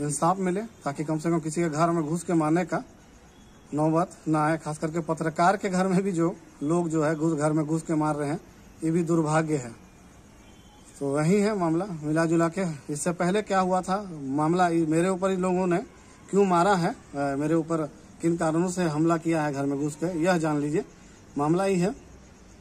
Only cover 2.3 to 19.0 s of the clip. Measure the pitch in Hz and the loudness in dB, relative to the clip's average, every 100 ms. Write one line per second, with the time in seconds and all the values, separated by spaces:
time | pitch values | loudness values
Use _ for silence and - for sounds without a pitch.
2.3 | 165 151 170 175 - - - - - - | 0 2 2 0 -4 -6 -18 -20 -20 -20
3.3 | - - - - 143 156 160 - - 160 | -20 -20 -20 -6 -2 2 2 0 -4 -2
4.3 | 156 151 160 151 151 160 170 160 156 160 | 0 0 -2 -6 -6 -6 -4 -4 -4 -2
5.3 | 156 175 202 202 180 190 185 202 170 170 | 2 2 2 0 0 2 2 0 0 0
6.3 | - - - 147 175 170 156 151 156 165 | -2 -12 -6 -2 0 0 0 0 0 -2
7.3 | 147 156 156 147 160 160 156 151 147 143 | 0 0 0 0 -2 -2 0 0 -2 -4
8.3 | 180 - - - - 160 175 165 165 151 | -4 -8 -20 -20 -6 -2 0 2 0 2
9.3 | 156 160 147 120 113 - - - - - | 0 0 -2 -4 -14 -20 -20 -20 -20 -20
10.3 | - - - - - - - 139 147 156 | -20 -20 -20 -20 -20 -20 -8 -2 0 2
11.3 | 208 202 202 170 165 202 160 151 160 165 | 4 2 0 0 0 -2 -6 -2 0 2
12.3 | 165 165 190 180 143 - 147 180 175 175 | 2 2 0 -4 -6 -8 -6 -4 -2 0
13.3 | 214 208 190 185 185 180 196 196 156 135 | 0 0 0 2 0 0 -4 -4 -10 -4
14.3 | 143 156 180 175 165 156 160 185 180 190 | 0 2 4 4 2 2 2 2 0 0
15.3 | 190 185 180 185 170 - - - - - | 0 0 0 2 0 -2 -14 -20 -20 -2
16.3 | 196 196 175 190 190 175 - - 139 143 | 2 4 4 4 4 0 -4 -8 -4 -2
17.3 | 139 151 165 156 165 147 - - - 165 | -2 0 0 0 -2 -4 -10 -20 -4 -2
18.3 | 170 160 160 185 180 165 151 | 0 0 0 0 0 0 2